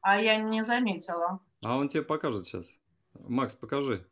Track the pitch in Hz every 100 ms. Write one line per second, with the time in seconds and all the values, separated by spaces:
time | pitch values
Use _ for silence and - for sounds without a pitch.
0 | 190 202 220 220 220 220 220 240 240 180
1 | - 170 170 190 _ _ 110 127 143 160
2 | 151 156 156 107 90 101 - - _ _
3 | _ - - 120 123 - - 139 139 101
4 | -